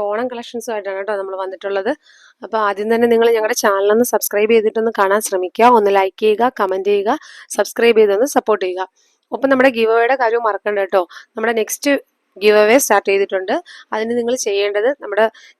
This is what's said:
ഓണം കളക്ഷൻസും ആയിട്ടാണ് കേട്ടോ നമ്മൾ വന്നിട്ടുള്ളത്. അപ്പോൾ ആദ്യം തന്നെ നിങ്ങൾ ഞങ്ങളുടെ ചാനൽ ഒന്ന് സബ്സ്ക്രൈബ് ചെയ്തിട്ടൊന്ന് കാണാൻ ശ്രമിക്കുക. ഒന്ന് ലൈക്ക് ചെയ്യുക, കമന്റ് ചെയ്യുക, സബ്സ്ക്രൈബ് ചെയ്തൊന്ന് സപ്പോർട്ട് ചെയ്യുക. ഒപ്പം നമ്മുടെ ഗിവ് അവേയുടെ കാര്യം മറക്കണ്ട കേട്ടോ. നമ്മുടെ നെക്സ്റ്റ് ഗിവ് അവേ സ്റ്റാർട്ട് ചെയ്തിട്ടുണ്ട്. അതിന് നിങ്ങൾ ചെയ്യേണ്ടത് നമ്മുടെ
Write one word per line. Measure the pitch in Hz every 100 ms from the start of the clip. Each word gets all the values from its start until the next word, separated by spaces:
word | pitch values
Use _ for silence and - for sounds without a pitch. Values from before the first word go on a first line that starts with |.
| 202
ഓണം | 214 247
കളക്ഷൻസും | 240 240 240 240
ആയിട്ടാണ് | 214 196 190
കേട്ടോ | 196 202
നമ്മൾ | 190 190
വന്നിട്ടുള്ളത്. | 190 185 202 196 196 302 _ _ _ _
അപ്പോൾ | 208 226
ആദ്യം | 208 196 214
തന്നെ | 226 240
നിങ്ങൾ | 226 233 226
ഞങ്ങളുടെ | 214 240
ചാനൽ | 220 196 202
ഒന്ന് | 220 240
സബ്സ്ക്രൈബ് | 214 - 208 214
ചെയ്തിട്ടൊന്ന് | 233 214 220 226 214
കാണാൻ | 196 208 -
ശ്രമിക്കുക. | 190 180 - 233 233
ഒന്ന് | 202 196
ലൈക്ക് | 190 -
ചെയ്യുക, | 214 208 247 -
കമന്റ് | 196 190 190
ചെയ്യുക, | 202 196 302 - - - -
സബ്സ്ക്രൈബ് | 202 - 233 220
ചെയ്തൊന്ന് | 208 196 277
സപ്പോർട്ട് | 247 - 208 185
ചെയ്യുക. | 180 185 _ _ _ _ 233
ഒപ്പം | 269
നമ്മുടെ | 269 269 233
ഗിവ് | 220
അവേയുടെ | 226 233 269
കാര്യം | 233 233 226
മറക്കണ്ട | 202 208 202
കേട്ടോ. | 190 196 175 - - -
നമ്മുടെ | 220 226
നെക്സ്റ്റ് | 208 - 285 277 - _ _ -
ഗിവ് | 208 208
അവേ | 214 254
സ്റ്റാർട്ട് | - 202 202
ചെയ്തിട്ടുണ്ട്. | 196 196 190 190 302 - - -
അതിന് | 220 226 240
നിങ്ങൾ | 233 254 220
ചെയ്യേണ്ടത് | 202 202 202 233 285
നമ്മുടെ | 208 202 220 - -